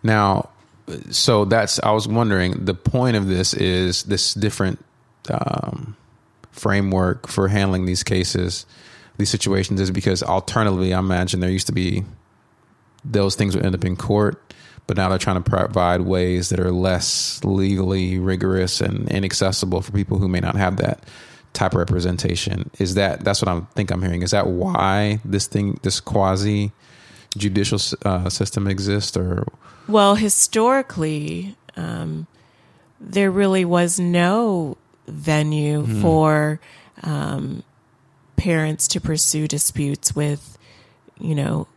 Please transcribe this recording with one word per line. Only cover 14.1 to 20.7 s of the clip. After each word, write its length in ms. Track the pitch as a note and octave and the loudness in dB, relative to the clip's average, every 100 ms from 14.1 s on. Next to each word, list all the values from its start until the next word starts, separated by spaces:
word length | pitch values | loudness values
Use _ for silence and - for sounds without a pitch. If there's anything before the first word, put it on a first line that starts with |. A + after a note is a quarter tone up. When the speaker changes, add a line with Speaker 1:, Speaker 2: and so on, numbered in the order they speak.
| G#2 G#2 - _ - - - - | 2 2 -2 _ -20 -20 -20 -4
Speaker 1:
but 120 | F#2+ | 0
now 100 | F#2+ | 2
they're 100 | F#2+ | 0
trying 240 | - F#2 | 0 0
to 80 | - | 0
provide 520 | F#2+ - F#2 F2 F2+ | 0 2 2 2 2
ways 480 | F2+ F#2 F2+ F2+ F2+ | 0 0 2 0 0
that 100 | F2+ | 0
are 120 | F2+ | 0
less 720 | F2+ F#2 F2+ - - - - F#2+ | 2 0 0 -2 -2 -4 -4 -2
legally 720 | G2 F#2+ F#2+ F#2 F#2+ F#2 F#2 | 0 2 0 0 0 0 0
rigorous 640 | F#2+ F#2 F#2+ F#2 F#2 - | 0 0 0 2 0 0
and 280 | - G2+ - | -2 -2 -2
inaccessible 720 | G2 G2 - F#2+ - F#2 F2 | -2 -2 0 0 0 -2 -2
for 120 | - | -2
people 240 | G2+ F#2+ G2 | -2 0 0
who 100 | F#2+ | 0
may 140 | F2+ | 0
not 160 | F2+ G2+ | 0 0
have 180 | F#2 | 0